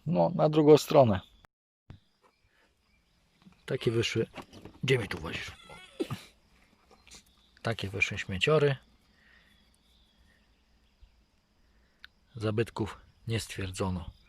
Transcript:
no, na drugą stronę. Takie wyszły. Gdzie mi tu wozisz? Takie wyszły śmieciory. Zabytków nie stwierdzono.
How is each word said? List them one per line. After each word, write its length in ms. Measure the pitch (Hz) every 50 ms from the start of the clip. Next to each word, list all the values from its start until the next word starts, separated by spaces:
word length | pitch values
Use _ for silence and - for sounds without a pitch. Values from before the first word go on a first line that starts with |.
| -
no, 260 | 147 170 175 170 170 170
na 140 | 160 156 156
drugą 280 | 151 156 151 147 156 139
stronę. 420 | - - - 147 131 117 98 92 - - _ _ - _ _ _ _ _ _ _ _ - - - _ _ _ _ _ _ _ _ _ _ _ _ _ _ _ _ _ _ _ _ _ _ _ _ _ _ _ _ _ - - _ _
Takie 260 | - 143 131 - 123
wyszły. 360 | 113 117 110 - - 113 - - - - - - - - - - - - -
Gdzie 140 | 127 135 123
mi 100 | 98 -
tu 100 | - 82
wozisz? 340 | 78 78 76 - - - - - - - - - - - - - - - - - - - _ _ _ _ _ _ _ _ _ _ _ _ - - _ - - - - _ _ _ _ _ _ _
Takie 280 | - 113 113 - - 95
wyszły 280 | 98 101 - - 104 98
śmieciory. 580 | - - 101 92 - 143 156 156 147 143 139 - - _ _ _ _ _ _ _ _ _ _ _ _ _ _ _ _ _ _ _ _ _ _ _ _ _ _ _ _ _ _ _ _ _ _ _ _ _ _ _ _ _ _ _ - - _ _ _ _ _ _ _ _ _ _ _ _ _ _ _ _ _ _ - - _ _ _ _ -
Zabytków 640 | 117 107 107 104 113 113 - - - 113 101 - - - - _ _ _ -
nie 120 | 113 107
stwierdzono. 680 | - - - - 98 95 95 - 104 95 92 87 80 - - - _